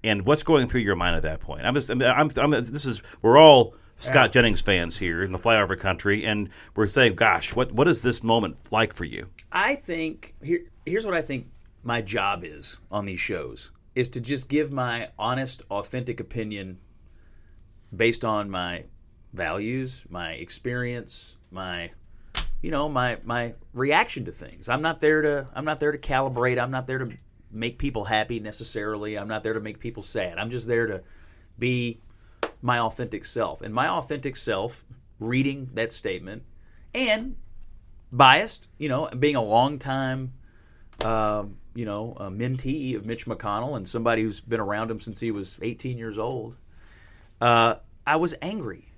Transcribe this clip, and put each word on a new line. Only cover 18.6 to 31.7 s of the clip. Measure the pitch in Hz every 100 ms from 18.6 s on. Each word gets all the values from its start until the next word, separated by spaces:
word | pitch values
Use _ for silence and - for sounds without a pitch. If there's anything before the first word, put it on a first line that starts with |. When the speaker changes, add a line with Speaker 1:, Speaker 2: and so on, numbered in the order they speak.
| 87 85 - - - - -
Speaker 2:
values, | 92 82 92 107 131 131 127 -
my | 90 85
experience, | 82 - - 123 123 123 120 117 - - - _
my, | 90 92 87 85 - - - - - - -
you | 165
know, | 151 151
my, | 135 123 113
my | 113 120 117 - -
reaction | 120 135 156 233 135 110
to |
things. | - 69 - 113
I'm | 131
not | 160 160
there | 151 156
to, | 151 143 131
I'm | - 151
not | 151
there | 151
to | 147
calibrate. | - 135 135 123 123 123
I'm | 123
not | 131 127
there | 131
to | 123 - - - -
make | 107 117 123
people | 139 113 101
happy | 110 107 117
necessarily. | 107 - 113 110 104 107 107 104
I'm | 104
not | 107
there | 110
to | 110
make | 107 104
people | 120 110
sad. | 98 113 90 -
I'm | 113
just | 123 113
there | 117 113
to | 92 - - - - - -
be | 120